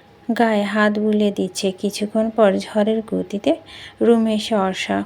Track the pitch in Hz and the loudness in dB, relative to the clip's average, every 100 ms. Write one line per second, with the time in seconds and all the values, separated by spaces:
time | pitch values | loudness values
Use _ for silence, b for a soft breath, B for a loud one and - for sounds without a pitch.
0 | B - - 226 226 208 202 208 214 208 | B -12 -4 0 2 2 0 2 2 2
1 | 214 208 208 196 185 - 196 190 202 - | 0 2 0 0 -4 -4 -4 -4 -6 -4
2 | 208 220 220 220 208 196 - 214 208 220 | -4 -2 -2 2 2 2 -2 0 0 0
3 | 214 185 185 202 269 320 - B B B | -2 -4 -4 -2 0 -2 -4 B B B
4 | 220 233 220 214 214 214 190 185 - 196 | 4 4 2 -2 0 0 0 -2 -4 -4